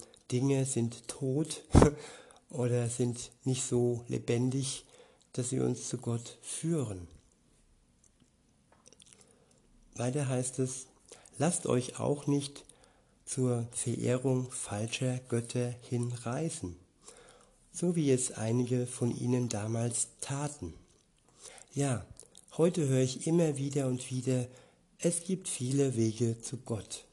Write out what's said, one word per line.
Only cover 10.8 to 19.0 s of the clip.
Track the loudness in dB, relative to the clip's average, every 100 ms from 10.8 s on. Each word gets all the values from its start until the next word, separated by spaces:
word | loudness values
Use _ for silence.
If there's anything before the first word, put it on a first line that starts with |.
| -14 _ -20 -20 -20 0
„Lasst | 0 0 2
euch | 0 0 -4
auch | -2 0 0
nicht | 0 -2 -12 -20 -20 -20 _ _ _ -10
zur | 0 2 2 -2
Verehrung | -4 -4 0 2 2 2 0 0
falscher | -8 -6 -4 -4 -2 -2 -2 -2
Götter | -2 -2 -2 -2 -4 -4
hinreißen, | -2 -2 -4 -4 -4 -4 -4 -10 -10 -18 _ -20 -20 -20 -20 -20 _ _
so | -4 0 2
wie | 4
es | 4 2
einige | -2 0 2 2 0 0
von | -2